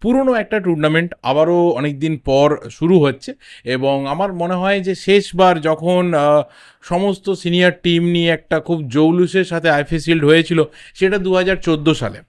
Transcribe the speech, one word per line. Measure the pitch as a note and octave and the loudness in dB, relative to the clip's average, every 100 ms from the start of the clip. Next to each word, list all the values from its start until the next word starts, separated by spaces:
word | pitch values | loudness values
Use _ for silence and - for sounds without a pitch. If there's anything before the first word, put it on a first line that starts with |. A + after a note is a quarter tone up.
পুরনো | G#3+ C4 C4 | -2 0 0
একটা | A#3+ G3+ G#3+ | -2 -2 -4
টুর্নামেন্ট | F3+ D#3+ D3+ D#3+ E3+ - | -2 -2 0 0 -2 -6
আবারও | A#2+ C#3+ D#3+ F3 F3 | -2 0 2 2 0
অনেকদিন | B2+ D3 C#3 D#3 D3+ | 0 -4 -4 -6 -4
পর | - C3+ D3 D3+ A2+ | 0 2 2 0 -6
শুরু | - E3 F#3 | -4 2 4
হচ্ছে। | C#3+ B2 - C4 - - | 4 0 -10 -16 -18 -14
এবং | A#2+ B2+ C3+ C#3 C3+ | -6 -2 -2 -2 -4
আমার | D#3 G3 | -4 -4
মনে | F3 E3+ | -4 -4
হয় | F3+ F#3+ G3+ | -2 -2 -2
যে | F#3 F3+ | -4 -4
শেষবার | - G3+ G3 F3 F#3 E3 | 0 0 0 2 2 2
যখন, | D#3 D#3 E3 F3+ F3+ | 0 -2 0 0 0
আহ, | D#3+ D3 D3 C#3+ - - _ | 0 2 2 0 -8 -20 _
সমস্ত | - E3+ G3+ F#3+ - | -6 -2 -2 -4 -4
সিনিয়র | F#3 F3 F3 F3+ F3 | -4 -2 2 2 2
টিম | F3 E3+ | 0 0
নিয়ে | E3+ F3 E3+ | 0 0 0
একটা | D#3+ - D#3+ | -2 -2 -4
খুব | D#3+ E3 C#3 | -2 -6 -2
জৌলুসের | C#3 D#3+ F3 F3 F#3+ | 2 2 4 0 0
সাথে | F3+ E3 D#3+ | -2 -2 0
আইএফএ | D3 D3 E3 | 0 0 -4
শিল্ড | D3 E3 D3 | 0 2 4
হয়েছিল, | E3 E3 E3 D3 - - | 4 4 0 -2 -6 -20
সেটা | - F#3+ G3+ | -4 -2 0
দু | F#3 F#3 | 0 0
হাজার | F#3 F#3 | 0 -2
চোদ্দো | E3+ D#3 D3+ | -2 0 0
সালে | D3+ A2+ G2 | 0 -4 -10